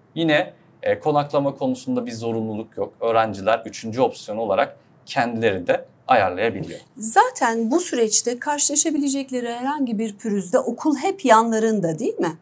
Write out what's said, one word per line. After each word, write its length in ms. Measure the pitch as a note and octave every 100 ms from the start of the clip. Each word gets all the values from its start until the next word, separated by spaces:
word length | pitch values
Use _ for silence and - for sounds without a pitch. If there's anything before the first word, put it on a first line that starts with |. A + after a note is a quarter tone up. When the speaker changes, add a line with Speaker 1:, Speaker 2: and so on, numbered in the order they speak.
| _
Speaker 1:
Yine, 380 | D#3 D#3+ D3+ F3+ - _ _
e, 160 | - G#2
konaklama 560 | D#3 D3 C#3+ D3 C#3
konusunda 520 | C3+ C3 B2+ B2+ B2 A#2+
bir 60 |
zorunluluk 640 | A2+ A#2 A2+ A2 G#2 A2 -
yok. 160 | G2+ -
Öğrenciler 600 | A2+ A2+ A2 G2 G2 A#2
üçüncü 360 | G2+ - A2+ A2+
opsiyon 380 | B2 - - G#2+
olarak 380 | A2 G2 C#3+ - _ _ -
kendileri 600 | C#3+ A#2+ A2+ A2 F#2+ F2
de 180 | E3+ - _ -
ayarlayabiliyor. 720 | A#2 F#2+ F2+ A2+ - - - - -
Speaker 2:
Zaten 720 | A3 F#4+ B4 - B3 A3+ A3+
bu 100 | E4
süreçte 580 | - B3 A3 - A#3 A#3+
karşılaşabilecekleri 1080 | D4 D4 - C#4+ D#4+ D4 C#4+ C#4 C4+ B3 A#3+
herhangi 500 | A#3 C4 D4+ B3 G#3
bir 180 | A3 G3+
pürüzde 420 | A3+ G3+ F3 B3+
okul 380 | - - D#4 C#4+
hep 280 | F#4+ F#4+
yanlarında, 720 | B3 A3 A#3 A3 A3 G#3+ E3 D#3
değil 200 | D#4 -
mi? 200 | E3 D#3+